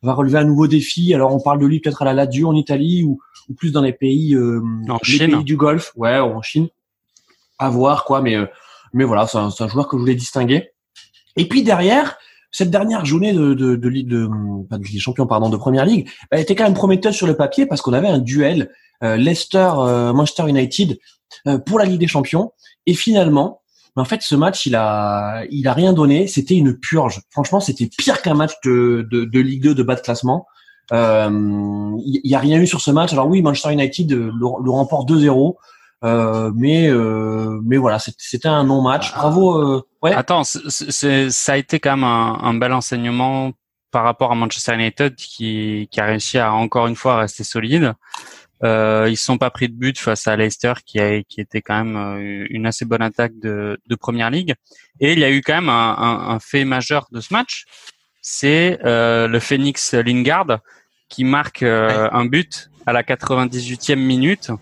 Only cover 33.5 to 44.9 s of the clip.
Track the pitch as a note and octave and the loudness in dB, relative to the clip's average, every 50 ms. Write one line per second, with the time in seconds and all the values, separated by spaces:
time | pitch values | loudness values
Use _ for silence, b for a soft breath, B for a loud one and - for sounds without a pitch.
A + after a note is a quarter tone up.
33.5 | C#3+ - - D3+ D3+ D3 C#3 C3+ - - F3+ D#3 C#3+ B2 A#2 A2+ A2+ A#2 A#2+ B2 | 0 0 -2 -2 0 0 0 -2 -2 -2 -2 0 0 0 -2 -4 -4 -2 -4 -4
34.5 | B2 - B2 B2+ B2+ C3+ C#3 C3 D#3+ D3 C3+ B2 D#3+ D#3+ D3 D3 C3+ B2+ C3+ D#3+ | -4 -4 -2 -2 0 0 0 0 -2 -4 0 2 2 4 4 4 4 4 2 2
35.5 | F3+ b b b b b b b b b - A#2 A#2 A#2 A2+ A2 A2 A2 A2 A2 | 0 b b b b b b b b b -2 0 0 2 0 0 0 -2 -2 -2
36.5 | G#2 A2+ B2 C#3 D#3 E3 E3 D#3 C3+ A#2+ A2+ A2 A2 A2 A2 A2 A2 A2 A2 A2 | -2 0 0 2 2 4 4 4 4 2 2 0 -2 -2 -2 -4 -4 -4 -4 -4
37.5 | A2 A2 A2 A2+ B2 C3+ C3 A#2+ G#2+ A2 - - A#2 _ - - - B2 - D#3+ | -6 -6 -2 0 0 2 2 2 0 0 -4 -8 -14 _ -16 -10 -10 -4 -2 0
38.5 | D#3 D3+ C#3+ C3+ C#3 C3+ C3 B2+ C3 D3 - - - - C#3+ D3+ D3+ F3+ F#3+ F#3 | 0 2 2 2 2 2 2 2 0 0 -2 -6 -8 -2 -2 0 2 4 4 4
39.5 | F3 D#3 D3+ C#3 C3+ C3+ C3 _ _ _ - D#3+ G3 G#3+ B2+ - F3+ E3+ D3 - | 4 2 0 0 0 -2 -4 _ _ _ 0 0 0 0 0 0 0 0 0 -2
40.5 | - - - D3+ C#3 - - C3+ C#3+ - - C#3+ C#3 C3+ C3+ C3 B2 - - - | -6 -8 -8 -8 -8 -8 -8 -6 -6 -2 0 2 2 2 2 0 -2 -4 -2 0
41.5 | C#3 C#3 C#3 _ - D#3 - C#3+ C3+ C3+ C3 B2 A#2 A#2 A2+ A2+ A2+ - - B2 | -2 -2 -2 _ -4 -2 0 0 0 0 0 0 0 0 0 -2 -4 -4 -2 -2
42.5 | A#2 A#2 B2 B2 B2+ B2+ B2 - - A#2+ A#2+ A#2+ A#2+ A#2+ B2+ C3 C3+ C3+ C3 C3 | 0 0 0 0 -2 -2 -4 -4 -6 -4 -4 -4 -2 -2 -2 -2 -2 -2 -4 -6
43.5 | B2+ _ _ _ _ _ _ _ - B2+ A2+ A#2 A#2+ _ C3+ B2 A#2+ A#2 A#2 A2+ | -8 _ _ _ _ _ _ _ -2 0 2 2 0 _ 0 0 0 0 -2 -2
44.5 | - - - - A#2 A2+ A2+ A2+ | -4 -6 -4 -2 -2 0 0 -2